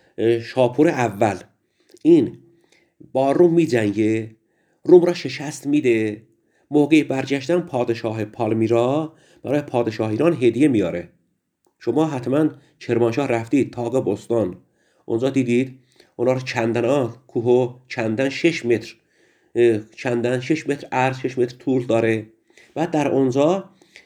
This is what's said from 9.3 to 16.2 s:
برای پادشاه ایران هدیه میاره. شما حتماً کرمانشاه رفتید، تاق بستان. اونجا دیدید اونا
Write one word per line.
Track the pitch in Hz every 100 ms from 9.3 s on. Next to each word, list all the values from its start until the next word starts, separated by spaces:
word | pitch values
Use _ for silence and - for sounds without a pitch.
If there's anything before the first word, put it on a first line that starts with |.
| _
برای | - 143
پادشاه | 143 123 113 107 110
ایران | 107 160
هدیه | 147 123 120 147
میاره. | 113 90 85 - _ _ _ _ _ _ _
شما | - 123 156
حتماً | 135 123 139 156 - _ _
کرمانشاه | - 117 117 113 135
رفتید، | 117 117 143 110
تاق | - 117 127 120
بستان. | 98 - 120 95 90 _ _ _ _ -
اونجا | 113 131
دیدید | 135 120 120 131 - _ _ _
اونا | -